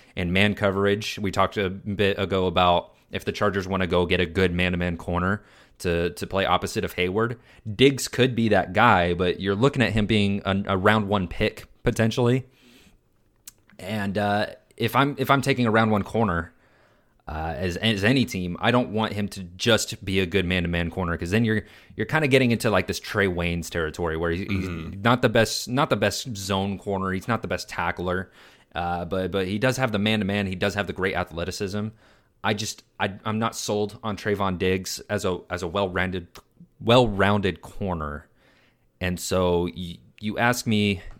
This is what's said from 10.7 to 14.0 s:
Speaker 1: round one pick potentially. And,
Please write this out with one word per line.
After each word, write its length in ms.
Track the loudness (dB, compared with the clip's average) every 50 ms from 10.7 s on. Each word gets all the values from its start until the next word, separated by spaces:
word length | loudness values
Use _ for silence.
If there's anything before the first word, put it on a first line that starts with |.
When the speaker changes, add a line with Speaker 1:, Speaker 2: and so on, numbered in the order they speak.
| 0 2
Speaker 1:
round 300 | 4 4 4 4 4 2
one 200 | 0 0 0 -2
pick 380 | -2 -2 -2 -2 -2 -4 -12 -18 _ _ -4
potentially. 640 | -2 0 2 0 0 2 2 2 2 2 2 0 -6 _ _ _ -20 -20 -20 -20 -20 _ _ _ _ _ _ _ _ _ _ _ -20 -20 _ _ _ -20 -14
And, 380 | -10 -6 -4 -4